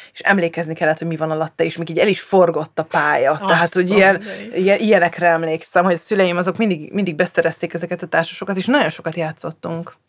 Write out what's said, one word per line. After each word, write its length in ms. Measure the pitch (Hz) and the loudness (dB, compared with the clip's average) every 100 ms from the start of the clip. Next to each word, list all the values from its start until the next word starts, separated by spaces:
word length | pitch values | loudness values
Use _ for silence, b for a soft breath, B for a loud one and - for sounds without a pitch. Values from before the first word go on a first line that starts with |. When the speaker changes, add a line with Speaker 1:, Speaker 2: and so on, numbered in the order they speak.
| B | B
Speaker 1:
és 60 | B | B
emlékezni 540 | - 196 170 170 160 | 0 2 0 -2 -6
kellett, 240 | 160 156 156 | -2 0 0
hogy 100 | 165 | -4
mi 80 | 156 | -4
van 140 | 160 | -4
alatta, 320 | 156 160 - | -2 -4 -2
és 140 | 165 165 | -4 -4
még 120 | 165 | -6
így 80 | 165 | 0
el 80 | 208 | 2
is 140 | 185 | 0
forgott 580 | - 196 175 156 156 - | 2 4 4 2 -4 -6
a 40 | |
pálya. 480 | 156 175 147 147 135 | -2 0 2 2 2
Speaker 2:
Azt 140 | 151 196 | 0 0
Speaker 1:
Tehát, 280 | 165 170 | 2 2
hogy 180 | 185 180 | 0 2
Speaker 2:
a 40 | 202 | 4
Speaker 1:
ilyen, 200 | 190 190 | 4 4
Speaker 2:
mindenit. 400 | 208 190 214 185 | -2 -12 -8 -2
Speaker 1:
ilyen, 220 | 190 196 | 2 2
ilyenekre 480 | 214 202 170 170 175 | 4 4 4 2 2
emlékszem, 560 | 165 165 160 - 180 | 2 0 -4 -2 2
hogy 100 | 185 | 2
a 40 | 165 | 0
szüleim 400 | - 202 185 175 | 0 0 2 0
azok 200 | 180 175 | -2 0
mindig, 360 | 220 165 151 | -2 -2 -4
mindig 220 | 202 185 151 | -4 -2 0
beszerezték 580 | 185 - 165 - 170 | -2 0 0 -2 -6
ezeket 280 | 170 170 175 | -6 -6 -6
a 60 | 165 | -2
társasokat, 500 | 165 165 - 196 190 | -2 -2 -4 -6 -4
és 80 | 180 | 0
nagyon 240 | 277 165 | 2 0
sokat 260 | - 165 165 | -4 -8 -6
játszottunk. 800 | 156 156 165 160 170 165 175 - | -6 -6 -12 -10 -8 -8 -10 -16